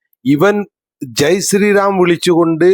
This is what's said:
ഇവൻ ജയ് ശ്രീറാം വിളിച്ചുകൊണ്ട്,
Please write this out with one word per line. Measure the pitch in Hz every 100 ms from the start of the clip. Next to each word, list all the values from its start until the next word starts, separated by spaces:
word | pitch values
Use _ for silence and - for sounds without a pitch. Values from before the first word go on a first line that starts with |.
| _ _
ഇവൻ | 127 143 196 208 196 _ _ - 131 113
ജയ് | 143 190
ശ്രീറാം | 156 202 208 202 196 190
വിളിച്ചുകൊണ്ട്, | 175 175 185 170 165 160 180